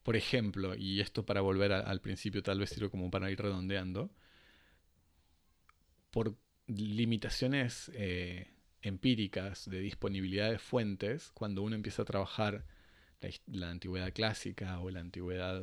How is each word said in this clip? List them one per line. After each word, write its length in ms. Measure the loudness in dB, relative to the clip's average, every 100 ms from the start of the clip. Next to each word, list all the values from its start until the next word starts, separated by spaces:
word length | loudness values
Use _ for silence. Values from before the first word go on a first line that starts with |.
por 140 | 2 2
ejemplo, 580 | 4 4 2 0 -2 -2
y 240 | 0 0
esto 260 | 0 -2 2
para 140 | 4
volver 320 | 4 6 6
a, 80 | 4
al 220 | 2 -2
principio 420 | -2 -2 -2 0
tal 160 | 2 2
vez 100 | 0
sirve 200 | 0 -2
como 200 | 0 0
para 220 | 0 0
ir 80 | 0
redondeando, 720 | 0 0 0 0 0 -2 -4 -8 -20 -20 -20 -20 _ _ _ _ _ _ _ _ _ _ _ _ _ _ _
por 240 | 0 0 -2 _ _ -6
limitaciones, 1200 | -2 0 2 4 2 0 0 2 2 0 -2 -8 -4
eh, 560 | -2 -2 -4 -6 -12 -18 _ _
empíricas 880 | -6 2 4 4 2 0 -4 -6 -6
de 100 | -4
disponibilidad 720 | -4 -2 -2 0 0 2 2
de 80 | 0
fuentes, 720 | 0 0 2 0 -2 -2 -6
cuando 280 | -6 -2 0
uno 140 | 0 -2
empieza 260 | -2 -2
a 40 | 0
trabajar 600 | 0 0 0 0 0 -6 -16 -20 -20 -20 _
la 80 | -10
his-, 120 | -10 -8
la 220 | -6 -4
antigüedad 420 | -6 -4 -2 -2
clásica 720 | 0 0 0 -6 -6 -4 -4
o 80 | -4
la 100 | -6
antigüedad 640 | -8 -6 -4 -2 -2 -2